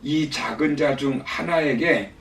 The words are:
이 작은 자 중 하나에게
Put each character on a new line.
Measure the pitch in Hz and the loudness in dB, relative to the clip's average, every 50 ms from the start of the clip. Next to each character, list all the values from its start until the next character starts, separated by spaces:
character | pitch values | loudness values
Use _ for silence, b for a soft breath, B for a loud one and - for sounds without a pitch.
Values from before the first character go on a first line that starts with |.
| 117 | -4
이 | 135 151 156 156 139 | 0 0 0 0 -2
작은 | 131 - - - 117 120 151 151 147 143 | -4 -6 -4 -6 -2 0 0 0 2 2
자 | 151 143 135 127 | 2 2 2 0
중 | 143 139 131 123 - | 0 -2 -2 -2 -4
하나에게 | - - - - 165 170 165 156 147 127 113 156 170 135 113 98 - - - | -6 -6 -6 -2 0 2 2 2 2 2 2 2 2 2 2 0 -6 -12 -20